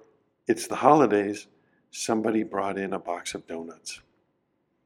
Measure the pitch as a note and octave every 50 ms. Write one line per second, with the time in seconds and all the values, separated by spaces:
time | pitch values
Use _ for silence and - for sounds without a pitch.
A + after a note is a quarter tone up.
0 | - _ _ _ _ _ _ _ _ - A2+ - - - G2+ - A#2+ C3+ D3+ D#3
1 | C3+ G#2 G#2 G2+ G2+ G2+ G2+ - - - _ _ _ _ _ _ _ _ - -
2 | - - A2+ A2 G#2+ A2+ A2 A2 G#2+ G#2+ G2 G2 G2 G2 F#2 G2 G2 F#2 F#2+ F#2
3 | - F2+ F2 F2 - - - F2 - - E2+ E2 E2 E2 - - _ - - -
4 | - _ _ _ _ _ _ _ _ _ _ _ _ _ _ _ _